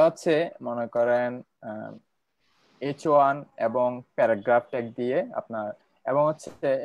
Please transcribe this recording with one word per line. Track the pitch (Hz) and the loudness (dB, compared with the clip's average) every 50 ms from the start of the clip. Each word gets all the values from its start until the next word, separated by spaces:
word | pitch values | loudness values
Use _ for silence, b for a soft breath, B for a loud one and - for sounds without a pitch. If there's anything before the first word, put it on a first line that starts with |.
| 156 | 6
হচ্ছে | 165 165 - - 180 160 147 170 - - - - 120 | 6 4 2 0 0 2 2 0 -2 -6 -10 -10 -8
মনে | 120 120 117 117 - | -6 -6 -6 -4 0
করেন, | 120 120 120 120 120 123 123 123 123 - - _ _ - 117 | 0 2 2 2 2 0 -2 -4 -8 -12 -18 _ _ -14 -12
আহ, | 107 107 110 110 - - _ _ _ _ _ _ _ _ _ _ _ _ _ _ _ _ | -12 -10 -12 -14 -14 -18 _ _ _ _ _ _ _ _ _ _ _ _ _ _ _ _
এইচ | 123 139 143 151 - 165 | -8 -6 -6 -4 0 4
ওয়ান | 147 143 139 139 139 147 143 - _ - 110 117 | 4 6 6 4 2 0 -6 -12 _ -4 -2 -2
এবং | 113 127 123 123 123 123 123 - _ | 0 0 0 0 -2 -4 -10 -10 _
paragraph | - 131 113 113 104 101 - 120 120 120 - | 0 2 2 2 0 2 2 2 2 2 0
tag | - 127 117 113 113 - | -4 -6 -6 -6 -6 -4
দিয়ে | 123 120 131 160 - - - - | -4 -2 -2 -2 -4 -4 -8 -10
আপনার, | - - 113 110 104 104 104 - _ _ _ _ _ | -10 -8 -8 -8 -8 -8 -10 -12 _ _ _ _ _
এবং | - 131 143 147 151 | -2 0 2 2 0
হচ্ছে | 156 151 - - - - - 143 135 135 127 | 0 -4 -8 -16 -12 -6 -2 -2 -2 -2 -2